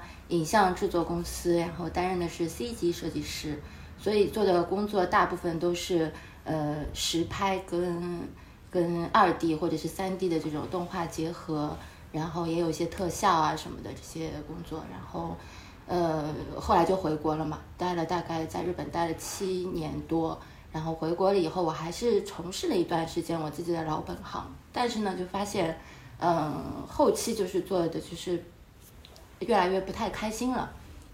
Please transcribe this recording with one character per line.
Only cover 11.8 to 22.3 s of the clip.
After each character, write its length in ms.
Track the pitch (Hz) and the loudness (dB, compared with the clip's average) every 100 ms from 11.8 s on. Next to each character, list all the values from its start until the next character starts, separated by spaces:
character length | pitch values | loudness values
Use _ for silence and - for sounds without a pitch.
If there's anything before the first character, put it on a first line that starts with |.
| - - - | -12 -16 -6
然 140 | 160 165 | -4 -2
后 220 | 165 165 | -2 0
也 100 | 165 | 2
有 120 | 165 | 0
一 40 | |
些 140 | 160 170 | 0 -2
特 200 | - 180 | -2 -2
效 220 | - 202 | 2 4
啊 240 | 165 156 156 | 6 4 0
什 140 | - | -6
么 120 | - | -10
的 80 | 101 | -10
这 100 | 123 | -10
些 300 | - 165 160 147 147 | -10 -8 -6 -6 -8
工 80 | 170 | -10
作。 200 | 165 156 - | -8 -10 -10
然 80 | 92 | -12
后， 380 | - 165 165 170 - - - - - | -8 -6 -6 -8 -12 -16 -18 -14 -2
呃， 460 | 180 170 156 151 147 - - | 2 2 2 -2 -4 -6 -4
后 140 | - 190 | 4 6
来 80 | |
就 120 | 170 185 | 6 4
回 200 | 156 156 | 2 0
国 200 | 156 156 | 0 0
了 100 | 151 | -2
嘛， 140 | 156 - - | -6 -8 -4
待 160 | 180 | -2
了 120 | 175 160 | 0 0
大 160 | 180 | 0
概 240 | - 165 160 | -2 -4 -4
在 180 | - | -2
日 100 | 170 175 | -2 -4
本 140 | - | -4
待 180 | 170 170 | -2 0
了 60 | |
七 320 | 160 - - 190 185 180 | -2 -6 -4 -2 -2 -2
年 260 | 175 156 147 - | -4 -4 -4 0
多， 320 | 165 160 160 - - - | 0 0 -2 -12 -18 -10
然 120 | 160 | -6
后 100 | 160 | -4
回 200 | 160 160 | -2 0
国 180 | 170 190 | 2 4
了 60 | 202 | 4
以 100 | 160 | 2
后， 160 | 185 | 2
我 60 | 165 | 0
还 220 | 156 160 | 0 -4
是 320 | - 240 202 | -2 2 2
从 280 | - | 0